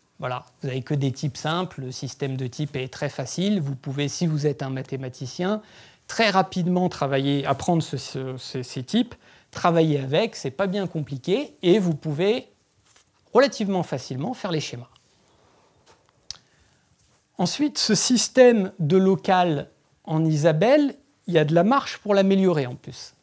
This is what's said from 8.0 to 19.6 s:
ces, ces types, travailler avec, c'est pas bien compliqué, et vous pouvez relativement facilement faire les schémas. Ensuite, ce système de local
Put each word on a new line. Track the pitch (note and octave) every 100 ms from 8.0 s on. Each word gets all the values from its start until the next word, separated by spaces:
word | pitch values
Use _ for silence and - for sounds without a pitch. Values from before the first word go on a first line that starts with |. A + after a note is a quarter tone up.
| - C3+ C3 C3
ces, | - C3
ces | B2 -
types, | B2+ A3 - - _ - _
travailler | - F3+ E3+ D#3+ C#3+
avec, | C3 D#3 A3 -
c'est | C3+
pas | - G3
bien | G3+ F#3
compliqué, | D#3+ D3 C3+ E3+ G#3+ C#4+ -
et | F3 G#3
vous | F3+ D3+
pouvez | D#3+ C#3+ F#3+ B3 - _ _ _ _ - _ _ _
relativement | A3 C#4 - G3+ F#3+
facilement | D#3 C#3 - C3 F3+ B3
faire | G3
les | D#3+
schémas. | - A#2+ A#2+ _ _ _ _ _ _ _ _ _ _ _ _ _ - - _ _ _ _ _ _ _ _ _ -
Ensuite, | F3+ - D4 D4
ce | - G#3+
système | - B3 - - B3 A#3 F#3 -
de | D3 F#3+
local | F#3+ F#3+ - F#3 F3+ C#3+